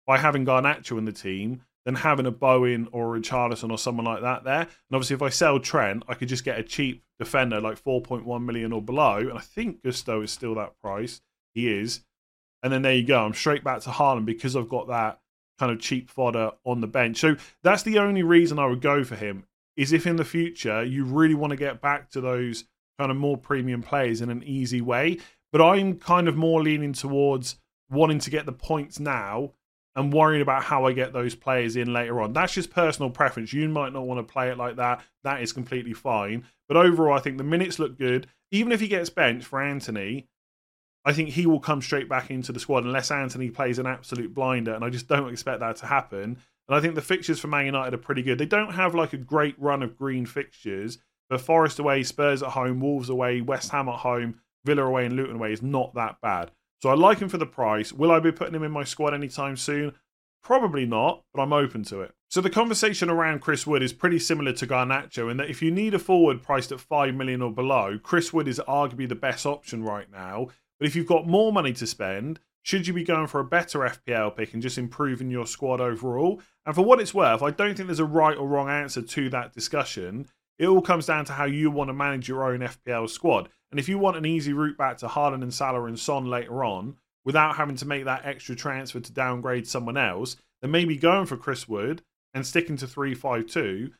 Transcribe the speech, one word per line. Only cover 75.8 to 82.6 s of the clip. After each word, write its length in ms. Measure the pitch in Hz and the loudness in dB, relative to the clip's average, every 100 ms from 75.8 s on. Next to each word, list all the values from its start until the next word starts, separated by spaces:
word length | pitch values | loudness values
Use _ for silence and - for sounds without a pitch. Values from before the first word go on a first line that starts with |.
overall? 600 | 123 113 127 123 175 202 - _ | -2 -2 -4 0 0 0 -8 _
And 100 | 151 | -2
for 100 | 156 | 4
what 160 | 214 254 | 6 6
it's 120 | 196 | 4
worth, 300 | 196 135 113 | 2 4 4
I 80 | 147 | 0
don't 240 | 151 208 | 0 -2
think 140 | 196 185 | -2 -4
there's 100 | 156 | -2
a 60 | |
right 320 | 151 156 156 143 | 2 4 4 2
or 100 | 139 | -2
wrong 220 | 143 139 | -2 0
answer 340 | 147 139 127 | -4 -4 -8
to 260 | 113 151 131 | -6 -4 -2
that 220 | 127 117 | -4 -6
discussion. 760 | 113 - 147 - 104 90 117 139 _ _ - | -8 -4 -2 -2 -6 -8 -10 -12 _ _ 0
It 120 | 175 | 6
all 120 | 190 | 6
comes 260 | 175 170 165 | 6 2 0
down 180 | 156 | -2
to 80 | 147 | -2
how 140 | 139 143 | -4 -2
you 260 | 147 151 | 2 0
want 160 | 143 135 | 0 -2
to 60 | |
manage 340 | 135 143 135 127 | -2 -2 -2 -4
your 160 | 131 | -2
own 180 | 131 123 | -2 -2